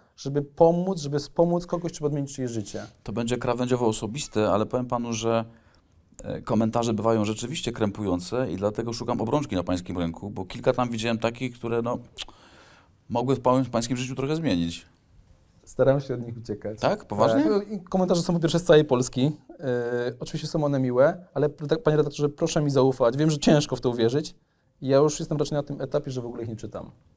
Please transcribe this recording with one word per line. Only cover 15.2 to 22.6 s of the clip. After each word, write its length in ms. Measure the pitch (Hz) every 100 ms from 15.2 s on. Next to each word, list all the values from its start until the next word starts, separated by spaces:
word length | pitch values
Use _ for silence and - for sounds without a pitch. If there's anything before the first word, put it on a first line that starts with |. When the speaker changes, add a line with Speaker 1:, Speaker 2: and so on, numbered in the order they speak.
| _ _ _ _
Speaker 1:
Staram 360 | - - 131 139
się 140 | 139
od 120 | 123 120
nich 100 | 117
uciekać. 420 | 113 101 104 110
Speaker 2:
Tak? 240 | 151 208
Poważnie? 380 | - 104 220 269
Speaker 1:
Tak. 100 | 311
No 100 | 202
i 180 | 202 214
komentarze 420 | - 185 185 175
są 120 | 170
po 60 | 170
pierwsze 180 | 156 165
z 60 |
całej 200 | 170 151
Polski. 480 | 151 123 127 127 139 151 -
E, 140 | - 135 123 120 120 120 120
oczywiście 280 | 165 156 156
są 160 | 160
one 160 | 147 139
miłe, 460 | 131 123 147 180 -
ale 140 | 139 147 147
reda-, 160 | 147 160
panie 200 | 156 151
redaktorze, 320 | 147 - 147
proszę 320 | - 160 165